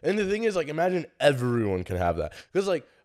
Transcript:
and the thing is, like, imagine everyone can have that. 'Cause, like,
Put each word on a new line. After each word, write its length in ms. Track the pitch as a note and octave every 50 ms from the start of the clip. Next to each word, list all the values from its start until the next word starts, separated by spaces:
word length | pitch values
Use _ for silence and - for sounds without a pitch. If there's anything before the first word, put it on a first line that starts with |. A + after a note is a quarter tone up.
| -
and 160 | D#3+ G3+ G#3+
the 60 | G3+
thing 180 | F#3+ G#3 G#3+ A#3
is, 140 | A3 G3 F3+
like, 100 | D3+ C#3+
imagine 380 | D3+ D#3+ E3+ F#3 F#3 F3 D3 - _ -
everyone 640 | C3+ D3 C#3+ B2+ B2 B2 A#2+ A#2 A2 G2+ F#2+ F#2 F2+
can 100 | - G2
have 220 | F2+ F2+ E2+ E2 E2
that. 160 | D#2 D#2 - - - _
'Cause, 160 | - F#3 G3 G3
like, 180 | F3+ D3 - - _ _ _